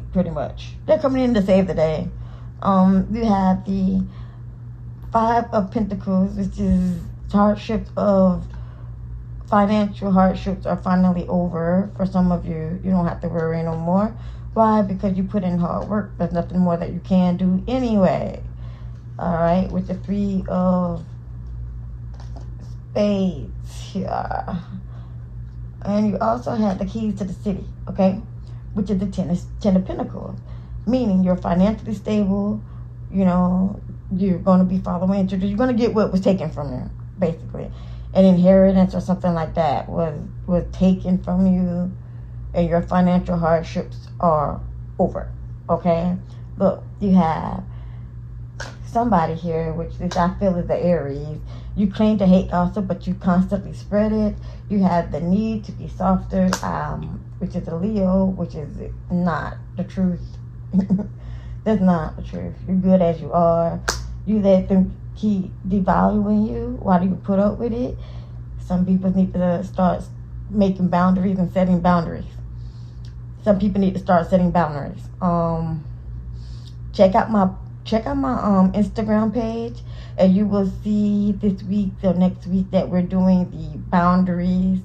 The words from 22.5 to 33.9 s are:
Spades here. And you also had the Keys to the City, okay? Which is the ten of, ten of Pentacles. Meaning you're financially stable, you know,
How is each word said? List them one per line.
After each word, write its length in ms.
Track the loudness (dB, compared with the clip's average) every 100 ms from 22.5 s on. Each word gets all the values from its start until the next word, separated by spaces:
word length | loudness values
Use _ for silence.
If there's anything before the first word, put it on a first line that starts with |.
| -12 -12 -14 -6
Spades 880 | 0 2 2 0 -2 -8 -10 -12 -12 -8
here. 680 | -6 -4 -4 -4 -6 -6 -8 -8 -12 -12 -14 -14 -14 -14 -12 -12 -12 -12 -10
And 280 | -2 0 0
you 80 | 0
also 360 | 0 -2 -2 0
had 240 | 0 0
the 60 | -4
Keys 300 | -4 -4 -4
to 60 | -6
the 80 |
City, 320 | -6 -4 -4 -6 -12 -8
okay? 320 | 2 2 2 -6 -14 -14 -14 -8
Which 160 | -4 -2
is 100 | 0
the 80 | -2
ten 220 | -2 -2
of, 100 | -2 -4 -2
ten 160 | 2 2
of 100 | 2
Pentacles. 540 | -4 -6 -8 -10 -12 -12 -14 -12 -8 0
Meaning 360 | 2 4 4
you're 120 | 4 2
financially 580 | 0 4 4 2 -4
stable, 680 | -8 -2 0 2 0 0 -4 -6 -14 -14 -14 -6
you 140 | 2 4
know, 540 | 4 4 4 0 -2 -10